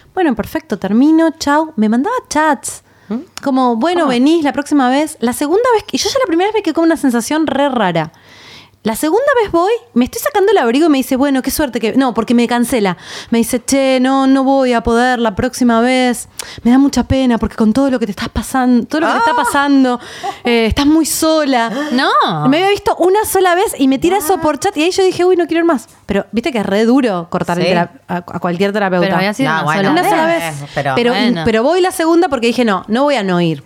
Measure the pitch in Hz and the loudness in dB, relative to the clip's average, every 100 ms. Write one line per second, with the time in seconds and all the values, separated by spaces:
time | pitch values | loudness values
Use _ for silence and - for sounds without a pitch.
0 | _ - 330 220 196 302 - 196 190 214 | _ -2 0 0 -4 -8 -6 -6 -2 2
1 | 294 320 330 320 - 294 320 311 214 233 | 4 4 2 0 0 0 0 0 0 0
2 | 339 494 - 294 311 277 - - - _ | -2 -4 -4 -2 0 0 -4 -14 -18 _
3 | - 226 359 - 277 262 254 233 311 359 | -10 -10 -10 -10 -4 0 0 0 0 0
4 | 294 240 277 339 285 277 277 294 254 269 | 0 2 2 2 0 -2 -2 0 2 0
5 | 311 - 233 247 285 381 508 440 - 254 | -2 -4 -6 -4 -2 0 2 0 -2 -4
6 | 415 539 508 330 392 440 370 320 330 330 | -4 -2 -2 0 0 -2 -2 0 0 2
7 | 277 233 220 302 302 269 285 247 190 165 | 0 0 -2 -2 -2 0 0 0 0 -2
8 | 156 - - - - - - _ 214 220 | -4 -8 -20 -20 -20 -20 -20 _ -6 -4
9 | 302 392 571 494 403 339 370 466 - 240 | 0 0 2 2 2 0 0 -2 -4 -4
10 | 247 466 587 415 392 392 240 254 330 269 | -2 -4 -4 0 2 2 2 2 2 2
11 | 247 262 285 269 262 - 294 226 220 240 | 0 0 0 0 -2 -2 -4 -2 -2 0
12 | 269 226 220 240 233 240 240 254 196 175 | 0 -2 0 2 2 0 0 0 -2 -4
13 | - - - 233 226 247 - 269 269 262 | -10 -16 -4 -2 0 -4 -2 0 2 2
14 | 254 269 269 269 262 269 254 233 233 233 | 2 2 2 2 2 2 2 0 0 2
15 | 247 247 233 208 247 - 240 226 240 254 | 2 0 -2 -2 -4 0 2 2 2 2
16 | 254 233 - - - - 233 254 277 262 | 0 -2 -8 -16 -16 -4 2 4 4 0
17 | 233 269 254 226 214 - 220 240 277 254 | 0 0 2 0 -2 0 0 2 0 0
18 | 220 - 226 - 208 262 254 240 - 302 | -4 -6 -8 -6 -4 -2 2 2 0 -2
19 | 320 339 466 480 466 285 285 277 254 240 | -2 0 0 0 0 0 2 2 2 -2
20 | - - 381 - 247 233 220 - 285 311 | -8 -12 -12 -6 -2 0 0 0 2 2
21 | 302 - 320 320 294 247 226 233 294 247 | 2 -2 0 0 0 0 -2 -4 -4 0
22 | 320 571 403 - 254 302 381 403 440 339 | 0 2 0 0 0 2 2 0 0 0
23 | 359 403 427 381 370 349 415 - 269 269 | 2 2 0 0 2 2 0 0 0 2
24 | 330 392 302 370 311 294 392 302 330 370 | 0 0 0 0 0 -2 -2 -2 0 2
25 | 370 330 359 349 339 330 339 277 - - | 0 2 2 2 2 0 0 0 -4 -14
26 | - 196 - 214 320 233 190 196 226 262 | -6 -4 -2 -4 -2 -2 0 2 4 2
27 | 247 180 170 180 170 175 170 175 175 - | 2 -2 -4 -6 -4 -2 0 0 -2 -6
28 | - 180 - - 180 175 196 208 196 180 | -10 -8 -8 -6 -4 -2 -2 0 0 0
29 | 175 185 190 208 269 160 151 156 196 320 | 0 0 -2 -2 -2 -2 -2 0 0 0
30 | 359 330 320 339 165 147 143 - 135 135 | 2 0 0 -2 -4 -8 -8 -6 -2 0
31 | 240 254 226 175 196 220 262 359 370 - | 0 0 0 0 0 0 2 2 0 0
32 | 320 339 359 269 233 226 240 185 - 226 | 0 2 2 0 -2 0 0 0 -2 0
33 | 294 262 190 175 170 147 | 0 0 0 0 0 -2